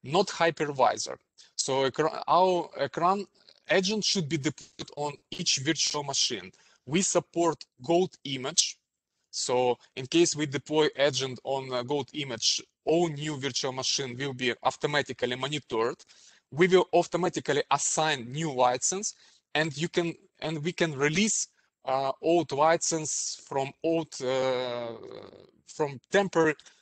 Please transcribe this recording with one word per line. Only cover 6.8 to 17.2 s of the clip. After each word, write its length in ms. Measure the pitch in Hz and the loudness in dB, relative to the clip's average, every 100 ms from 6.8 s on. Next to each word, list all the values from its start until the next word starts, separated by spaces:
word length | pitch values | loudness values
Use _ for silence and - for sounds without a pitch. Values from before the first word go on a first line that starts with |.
| - | -2
We 160 | 156 | 0
support 640 | 185 180 - 165 170 151 - _ | 2 0 0 0 2 0 -10 _
gold 320 | 127 170 185 - | 2 2 2 -4
image. 540 | 143 135 131 175 - - _ _ _ _ _ | -8 -6 -2 0 0 -2 _ _ _ _ _
So 460 | - - 123 127 117 _ - | -8 0 2 2 0 _ -12
in 120 | 131 | 0
case 280 | 165 170 147 | 4 4 2
we 100 | 147 | -4
deploy 420 | 135 - 151 151 - | -4 -2 2 2 4
agent 420 | 143 131 135 123 | 2 2 -6 -6
on 300 | - 135 131 | -6 -6 -4
a 100 | 127 | -6
gold 260 | 123 147 131 | -2 -4 -4
image, 480 | 151 139 113 - - - _ - | -8 -8 -2 0 -2 -6 _ 0
all 240 | 165 175 | 2 2
new 260 | 143 151 147 | -2 -6 -4
virtual 360 | 135 123 139 | -4 -4 -4
machine 420 | 131 127 - 135 123 | -4 -2 -2 -4 -6
will 160 | 143 | -8
be 200 | 127 123 117 | -2 -2 0
automatically 720 | 131 - 151 147 135 127 123 123 | -2 -2 -2 0 -2 -4 -4 -2
monitored. 640 | 131 147 _ 117 117 117 - - - _ _ | -4 -6 _ -2 -2 -4 -14 -20 -20 _ _
We 160 | 135 180 | 0 4
will 200 | 185 - | 6 6
automatically 680 | 175 165 170 | 2 2 -2